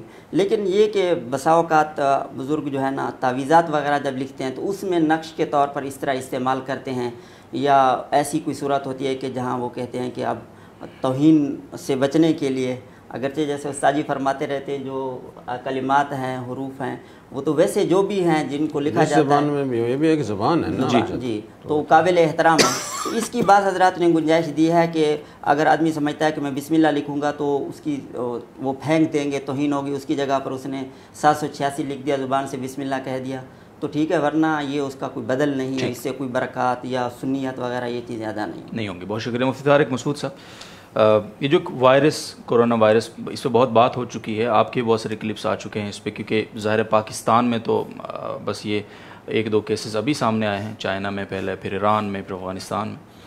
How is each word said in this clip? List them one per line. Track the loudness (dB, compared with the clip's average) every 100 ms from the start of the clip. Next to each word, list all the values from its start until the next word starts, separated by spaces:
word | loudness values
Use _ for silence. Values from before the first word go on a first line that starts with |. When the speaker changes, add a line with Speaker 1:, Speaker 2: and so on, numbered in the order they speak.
| -12 -20 -4
Speaker 1:
لیکن | 0 2 2 0
یہ | 4 4
کہ | 4 0 0 -2
بسا | -2 4
اوقات، | 4 4 2 2 0
آ، | 2 2 -2
بزرگ | -10 -4 -2 -2
جو | -2
ہے | -2
نا | -2 -6 -2
تعویذات | -2 -2 4 4 4
وغیرہ | 0 0 0
جب | -2 -4
لکھتے | -8 -6
ہیں | -8 -4
تو | -6
اس | -4
میں | -2 2
نقش | 2 2 -2
کے | -4 -2
طور | 0 0
پر | -2
اس | -8 -6
طرح | -4
استعمال | -4 -4 -4 -2 -2 -4
کرتے | -8 -6
ہیں، | -4 -4 -8 -20 -20 -10
یا | -2 4 6 6 2 2
ایسی | 0 2 -2
کوئی | -4 -4
صورت | 0 -2 -2
ہوتی | -4 -4
ہے | -2
کہ | -4
جہاں | -4 -4 -2
وہ | -4
کہتے | -6 -8 -6
ہیں | -6 -4
کہ | -4
اب | -4 -8 -20 -20 -18 -18 -4
توہین | -2 4 6 6 4 -4 -10 -14
سے | -4 0
بچنے | 2 4 4
کے | 2 0
لیے، | 0 -2 -4 -10 -20 -12
اگرچہ | -6 -4 -2
جیسے | -2 -2 -6
استاد | 0 2
جی | 2 0
فرماتے | -2 0 -2 -2
رہتے | -4 -4 -6
ہیں |
جو | -4 -4 -4 -8 -12 -16 -8 -6
کلمات | -4 -2 2 2 2
ہیں، | -2 -4 -6
حروف | -8 -8 -8 -8
ہیں، | -8 -8 -14 -20 -12
وہ | -6
تو | -2
ویسے | 2 4 4 2
جو | 2
بھی | 2 2
ہیں | 2 2 0
جن | -2 -2
کو | -2
لکھا | -2 2
Speaker 2:
جس | 2
Speaker 1:
جاتا | 4
ہے، | 4
Speaker 2:
زبان | 4
میں | 2 0
بھی | 0 0
ہو، | 0
یہ | 2
بھی | 2
ایک | 2
زبان | 0 0 0 0
ہے | 0
نا۔ | 0 2
Speaker 1:
جی، | 2 2 -4
جی، | -4 -6 -8 -16 -4
تو | -2 4
قابل | 4 6 4
احترام | 4 4 4 6
ہے۔ | 4 2 -6 -6
تو | -2
اس | -2 -2
کی | 0
بعض | 6 6 6
حضرات | 4 4 6
نے | 4
گنجائش | 4 4 2 2 2
دی | 4
ہے | 4 2
کہ | 2 2 0 -6 -8
اگر | 0 4 4
آدمی | 4 2
سمجھتا | 0 -2 2 0
ہے |
کہ | 0
میں | -4
بسم | -4 0
اللہ | 4 4
لکھوں | 2 -2 -2
گا | -2
تو | -2 -2 -2 -4
اس | -8
کی، | -6 -6 -8 -8 -6 -6 -10 -8
وہ | -6 -4
پھینک | 0 2 4
دیں | 2 -2
گے، | -4
توہین | -4 -2 0
ہوگی، | -2 -2
اس | -6 -4
کی | -2
جگہ | 0 -2
پر | -2
اس | -8 -8
نے | -8 -8 -14 -20
سات | 2 2 4
سو | -2
چھیاسی | -2 -2 -2
لکھ | -6 -4 -2
دیا، | -2
زبان | 0 -2 -2
سے | -6
بسم | -8 -6
اللہ | -4 -4 -4
کہہ | -6 -6
دیا، | -8 -10 -20 -20 -8
تو | -4
ٹھیک | -2 2
ہے، | 2
ورنہ | 2 2 2 0 -2
یہ | -2
اس | -4 -6
کا | -8
کوئی | -8 -2
بدل | 0 0 0
نہیں | -4
ہے، | -2
Speaker 3:
ٹھیک۔ | -4
Speaker 1:
اس | -4
سے | -8
کوئی | -6 -4
برکات | -2 -4 -2 -2 -2 -4
یا | -4 -4 -4
سنیت | -4 -2 -4 -4
وغیرہ | -4 -4 -4
یہ | -6 -8
چیزیں | -8 -6
ادا | -6 -6
نہیں۔ | -8 -10
Speaker 3:
نہیں | -6 -6
ہوں | -6
گی۔ | -6
بہت | -6
شکریہ | -4 0 0
مفتی | 0
طارق | 4 6 4
مسعود | 0 -2 -4
صاحب۔ | -6 -10 -20 -20 -18 -20 -8 4
آ، | 6 6 2 -4
یہ | 2
جو | 2 0 4
وائرس، | 6 6 4 0 -10 -14 0
کرونا | 4 4 6
وائرس، | 6 4 2 -10 -10
اس | -6
پہ | 0
بہت | 2 4
بات | 4 4 2
ہو | -8
چکی | -8 -6 -2
ہے، | 2
آپ | 2 2
کے | 0
بہت | 0 0
سارے | 0 -6
eclipse | -6 -4 -4
آ | -4
چکے | -6 -8
ہیں | -8
اس | -8
پہ، | -10
کیونکہ | -8 -2 -2 -2 -4
ظاہر | 0 0
ہے |
پاکستان | 2 0 0 -6 2 4 4
میں | 0
تو، | 0 -2 -2 -10
آ، | -12 -10 -8 -8 -6
بس | -6 -4
یہ | -4 -4 -16 -20 -18 -4
ایک | -2 2
دو | 0
cases | 0 -4 -2 -4
ابھی | -2
سامنے | 0 0 0 0
آئے | -2
ہیں، | -6 -6
چائنا | -4 -4 -4
میں | -6 -6
پہلے، | -6 -6 -6
پھر | -6
ایران | 0 2 2 0
میں، | -6 -8
پھر | -8
افغانستان | -8 -10 -6 -6 -6
میں۔ | -10 -16 -20